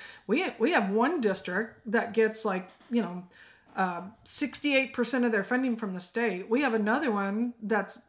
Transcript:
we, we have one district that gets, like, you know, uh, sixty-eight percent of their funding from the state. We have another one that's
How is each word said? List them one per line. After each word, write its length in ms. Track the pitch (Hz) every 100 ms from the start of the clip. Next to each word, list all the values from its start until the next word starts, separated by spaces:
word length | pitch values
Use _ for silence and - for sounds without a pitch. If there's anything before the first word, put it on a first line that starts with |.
| - - -
we, 160 | 262 359 -
we 120 | 247
have 180 | 311 190
one 320 | 214 262 339
district 680 | 214 185 - 185 226 - 220
that 220 | 226 226
gets, 320 | 220 220 220
like, 260 | 214 185 185 - -
you 100 | 233
know, 220 | 175 180 180 - - - _ -
uh, 240 | 185 175 190 - -
sixty-eight 680 | - 285 - 294 269 262
percent 320 | - 233 262
of 80 | 240
their 140 | 214 190
funding 320 | 247 262 226
from 160 | 202
the 80 | 185
state. 480 | - 233 233 185 190
We 140 | 247
have 100 | 277
another 380 | 220 208 262 302
one 420 | 208 196 208 240 -
that's 380 | 208 208 190 -